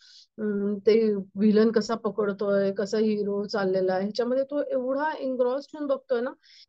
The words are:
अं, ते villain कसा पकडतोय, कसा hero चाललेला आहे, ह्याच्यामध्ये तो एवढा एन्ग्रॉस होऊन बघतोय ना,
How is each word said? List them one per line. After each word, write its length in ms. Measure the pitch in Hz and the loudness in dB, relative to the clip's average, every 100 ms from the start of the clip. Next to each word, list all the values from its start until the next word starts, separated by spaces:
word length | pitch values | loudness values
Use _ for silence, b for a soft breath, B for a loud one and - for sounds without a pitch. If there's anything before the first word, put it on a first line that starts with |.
| b b b - | b b b -6
अं, 400 | 214 202 202 202 | -4 -2 -2 0
ते 360 | 208 220 220 | 4 4 4
villain 560 | 202 190 196 214 208 226 | 0 -4 2 4 6 4
कसा 240 | 226 208 | 2 0
पकडतोय, 800 | 226 214 202 202 196 208 202 196 | -4 -4 -2 -2 -2 0 2 2
कसा 260 | 196 202 220 | -2 -2 0
hero 460 | 220 208 202 202 | 0 0 -2 -4
चाललेला 480 | 202 208 190 190 185 | -4 -2 0 0 0
आहे, 100 | 185 | 0
ह्याच्यामध्ये 420 | 202 208 240 262 | -2 -2 -2 -2
तो 180 | 269 294 | -2 -4
एवढा 500 | - 269 254 269 302 | -2 -4 -2 -2 -4
एन्ग्रॉस 540 | 302 269 247 247 269 - | -4 -4 -2 0 -2 -8
होऊन 120 | 311 294 | -8 -4
बघतोय 340 | - - 240 | -4 -2 -4
ना, 100 | 247 320 b b | -4 -8 b b